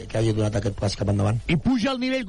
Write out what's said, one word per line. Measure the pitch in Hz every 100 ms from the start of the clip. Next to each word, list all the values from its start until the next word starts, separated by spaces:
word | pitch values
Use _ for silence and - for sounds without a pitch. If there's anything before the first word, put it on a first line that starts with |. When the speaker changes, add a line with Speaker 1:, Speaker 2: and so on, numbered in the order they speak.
| -
Speaker 1:
que | 113
hagi | 113 107
donat | 107 104
aquest | 104 -
pas | 101 -
cap | 98
endavant. | 101 101 117 -
Speaker 2:
I | 165
puja | 226 262 240
el | 262
nivell | 254 262